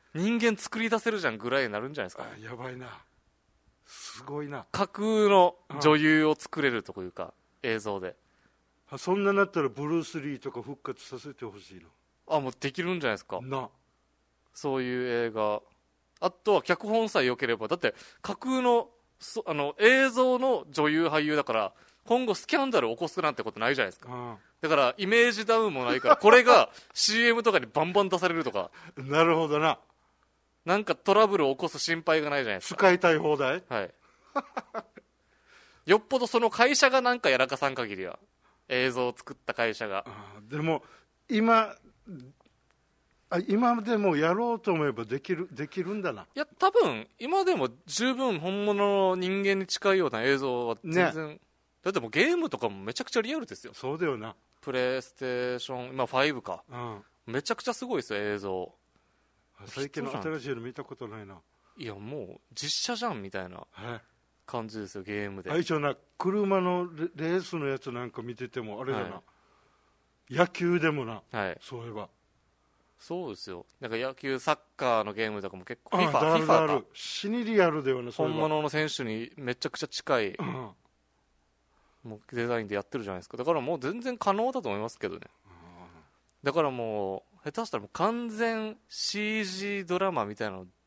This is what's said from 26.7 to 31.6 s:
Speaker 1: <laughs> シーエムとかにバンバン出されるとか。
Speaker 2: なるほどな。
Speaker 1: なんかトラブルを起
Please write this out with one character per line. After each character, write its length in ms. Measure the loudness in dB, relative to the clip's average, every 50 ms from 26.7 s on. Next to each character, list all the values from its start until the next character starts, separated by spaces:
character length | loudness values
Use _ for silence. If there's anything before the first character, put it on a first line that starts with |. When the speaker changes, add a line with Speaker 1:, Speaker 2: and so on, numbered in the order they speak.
| 0 -10
Speaker 1:
<laughs> 100 | -20 _ -4
シ 240 | 0 0 2 4 4
ー 100 | 4 4
エ 40 | 4
ム 80 | 4 4
と 100 | 4 4
か 60 | 4
に 80 | 2
バ 180 | 2 0 0 0
ン 80 | 2 2
バ 100 | 2 2
ン 60 | 2
出 100 | 2 2
さ 100 | 2 0
れ 60 | 0
る 80 | 0 -2
と 80 | -2 -2
か。 180 | -4 -4 -4 -8 -16 -20 -18 -16
Speaker 2:
な 260 | -14 -6 0 4 4 6
る 120 | 6 6
ほ 120 | 4 2 2
ど 100 | 0 2
な。 200 | 2 2 0 -2 -6 _ _ _ _ _ _ _ _ _ _ _ _ _ _ _ _
Speaker 1:
な 120 | -2 -2
ん 80 | -2 0
か 100 | -2 -4
ト 200 | -2 _ 4 6
ラ 120 | 6 6
ブ 120 | 6 4 2
ル 80 | 2
を 80 | 2 2
起 60 | 0